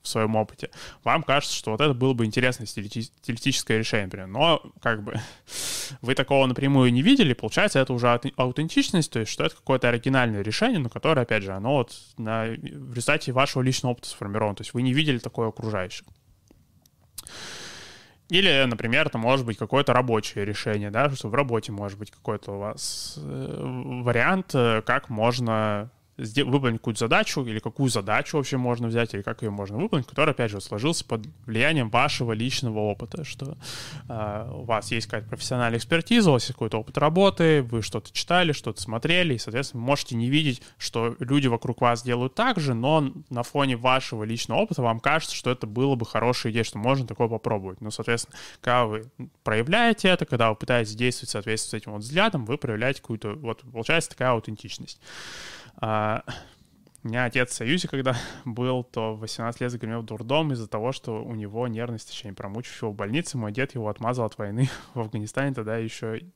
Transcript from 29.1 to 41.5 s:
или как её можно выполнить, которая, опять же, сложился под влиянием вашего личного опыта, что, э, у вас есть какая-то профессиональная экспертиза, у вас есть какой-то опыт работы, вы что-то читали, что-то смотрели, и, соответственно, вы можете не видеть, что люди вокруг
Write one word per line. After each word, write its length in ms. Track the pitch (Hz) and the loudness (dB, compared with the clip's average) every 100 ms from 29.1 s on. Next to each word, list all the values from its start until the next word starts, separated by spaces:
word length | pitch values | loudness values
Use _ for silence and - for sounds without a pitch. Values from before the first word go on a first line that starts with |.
или 80 | 101 | -4
как 200 | 101 113 | -6 -6
её 100 | 110 | -6
можно 260 | 101 98 107 | -4 -6 -4
выполнить, 300 | 202 160 123 | 0 -2 -2
которая, 260 | - 156 | 0 2
опять 180 | 135 117 | 2 -2
же, 80 | 101 | -2
сложился 440 | - 107 139 170 - | -6 -2 -2 -2 -4
под 220 | 113 104 - - | -6 -6 -16 -4
влиянием 440 | 110 139 160 113 | 2 2 2 2
вашего 440 | 117 143 - 120 | 2 2 0 -2
личного 460 | 107 123 - 127 107 | -2 -2 -2 -2 -2
опыта, 440 | 107 101 120 - | -2 -2 -6 -10
что, 340 | 147 - 135 - - - - 151 - | -10 -10 -12 -12 -14 -12 -12 -14 -10
э, 420 | 117 107 104 120 | -6 -4 -6 -8
у 120 | - | -10
вас 280 | 117 110 104 | -2 -2 0
есть 160 | 117 110 | -4 -4
какая-то 220 | 110 107 | -8 -8
профессиональная 480 | 120 - 127 120 117 | -10 -4 0 0 0
экспертиза, 520 | - 165 - 233 190 | 0 0 4 6 8
у 40 | |
вас 100 | 127 | 6
есть 100 | - | 2
какой-то 260 | 127 113 110 | -4 -2 -2
опыт 180 | 110 - | -2 2
работы, 640 | 147 170 196 - 165 151 | 4 6 6 6 6 6
вы 200 | 123 113 | 4 -2
что-то 300 | 104 - - | -2 -6 -6
читали, 400 | - - 175 170 | -8 2 4 4
что-то 300 | 139 - - | 0 -4 -8
смотрели, 540 | - 113 151 175 170 117 | -6 -4 2 2 2 0
и, 20 | |
соответственно, 440 | - 113 135 120 | -2 -4 -4 -6
вы 60 | 120 | 0
можете 280 | 139 - 117 | 0 0 -2
не 140 | 120 | 2
видеть, 320 | 147 151 117 - _ | 2 2 -2 -10 _
что 380 | - 117 117 120 | -4 -2 -2 -2
люди 280 | 127 139 | 2 2
вокруг 340 | 131 | 4